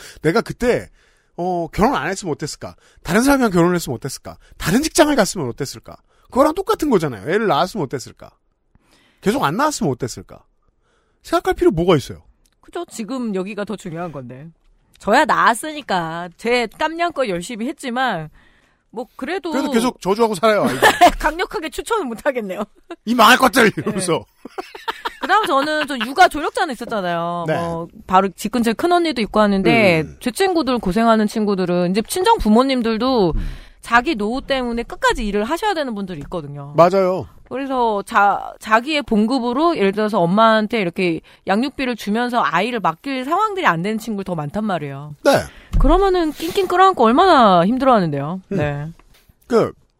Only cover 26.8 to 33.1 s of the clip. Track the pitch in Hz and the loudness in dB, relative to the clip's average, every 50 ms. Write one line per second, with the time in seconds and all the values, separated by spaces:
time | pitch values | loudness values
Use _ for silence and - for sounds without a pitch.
26.8 | 240 214 233 208 180 175 170 170 170 170 175 175 170 156 156 170 170 170 165 165 | -8 -6 -4 -4 -2 -2 -2 -2 -4 -4 -4 -4 -4 -4 -4 -2 -2 -4 -6 -6
27.8 | 170 175 - 220 - - 185 190 196 196 - - - 208 - 247 220 233 220 - | -8 -12 -14 -16 -6 0 2 2 2 2 -4 -6 -8 -4 -2 0 0 0 0 0
28.8 | 330 349 349 349 339 311 247 254 208 - - 214 214 202 202 190 190 233 233 226 | 0 2 2 2 2 0 -2 -2 -4 0 2 2 2 2 2 2 2 4 4 4
29.8 | 208 185 165 160 160 156 135 - - 247 220 - 392 381 359 330 262 262 254 226 | 4 4 4 2 0 -4 -10 -8 -8 -6 -2 0 0 0 2 0 0 0 -2 -2
30.8 | - 190 170 226 233 233 220 220 214 208 - 220 214 202 202 180 185 170 180 175 | -2 -2 0 2 4 4 4 4 2 0 -2 -2 -2 0 0 0 0 0 0 0
31.8 | 180 175 190 226 - - - 370 370 480 453 381 - 214 214 233 262 269 262 247 | 0 0 0 -2 -2 -4 -2 0 2 2 2 4 4 4 4 4 4 2 0 0
32.8 | 220 233 226 214 240 262 | 0 -2 -2 0 0 0